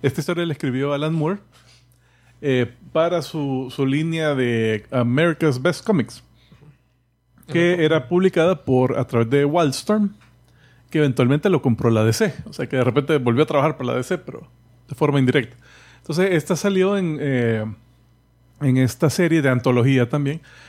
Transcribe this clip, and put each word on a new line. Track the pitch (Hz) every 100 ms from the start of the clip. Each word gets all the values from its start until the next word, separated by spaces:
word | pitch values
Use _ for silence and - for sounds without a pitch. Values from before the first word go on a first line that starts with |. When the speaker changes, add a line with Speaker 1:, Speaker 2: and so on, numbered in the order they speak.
Speaker 1:
Esta | 143 123
historia | 160 175
la | 170
escribió | 143 143 127 139
Alan | 143 151
Moore, | 165 151 202 _ _ _ _ _ _ _ _ _ _
eh, | 147 127 120 - -
para | 160 170 175
su, | 143 160 143 131 131
su | - 135
línea | 139 160 160 156
de | 139 123 117 110 107 -
America's | 127 120 127 170 160 160 127
Best | 135 170
Comics, | - 190 110 - _ _ _ - - _ _ _ _ _ _ _ -
que | 170 175
Speaker 2:
Ajá. | 175
Speaker 1:
era | 156 156 131
publicada | 175 190 185 165 180
por, | - 127 127 -
a | 123
través | 120 117
de | 139 143
Wildstorm, | 160 156 131 - 214 202 - - _ _ _ _ _ _
que | 160
eventualmente | 147 127 123 143 202
lo | 170
compró | 139 113 120
la | 113
D | 110
C. | 110 214 -
O | -
sea, | - -
que | 135
de |
repente | 123 117 135 151
volvió | 120 117
a | -
trabajar | 143 135 127
para | 123
la |
D | 123
C, | 123 185
pero | - - - _ _ _ _
de |
forma | - 147 143
indirecta. | 127 143 113 - - - - -
Entonces, | - 151 190
esta | 175 -
salió | 170 202 190 185 202
en, | 180 156
eh, | 147 131 117 113 110 104 _ _ _ _ _ _ _ _
en | 143 127
esta | 127 - 160
serie | - 175 160
de | 139
antología | 123 131 123 123 135 120
también, | 151 143 160 - -